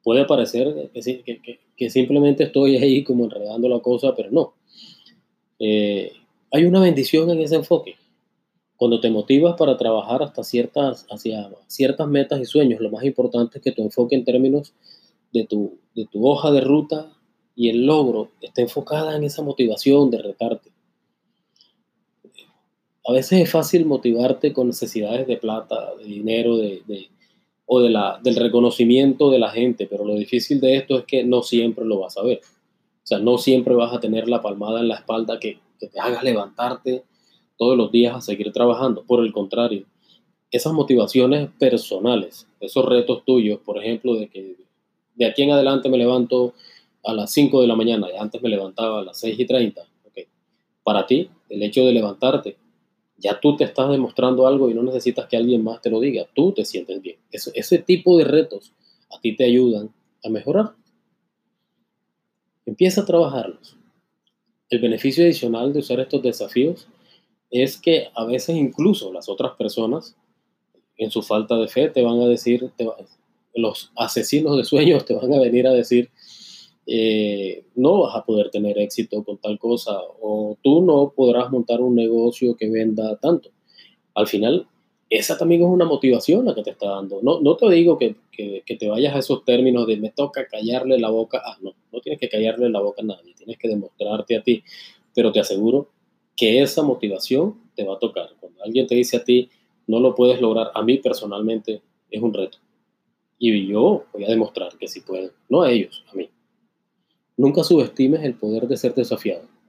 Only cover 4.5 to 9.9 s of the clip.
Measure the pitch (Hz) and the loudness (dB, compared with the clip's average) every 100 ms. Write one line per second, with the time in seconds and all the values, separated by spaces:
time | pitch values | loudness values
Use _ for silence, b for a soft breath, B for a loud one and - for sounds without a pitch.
4.5 | _ _ b b b b b _ _ _ | _ _ b b b b b _ _ _
5.5 | _ 110 107 104 101 90 - _ _ _ | _ 0 0 0 -4 -6 -14 _ _ _
6.5 | 143 175 190 185 139 131 156 165 165 151 | 2 4 6 4 2 2 2 2 0 0
7.5 | 160 - 170 95 - _ _ _ _ _ | -2 2 -2 -2 -20 _ _ _ _ _
8.5 | _ _ _ 120 117 120 107 - 135 170 | _ _ _ 0 2 0 -2 2 4 4
9.5 | 170 147 123 113 | 4 2 2 0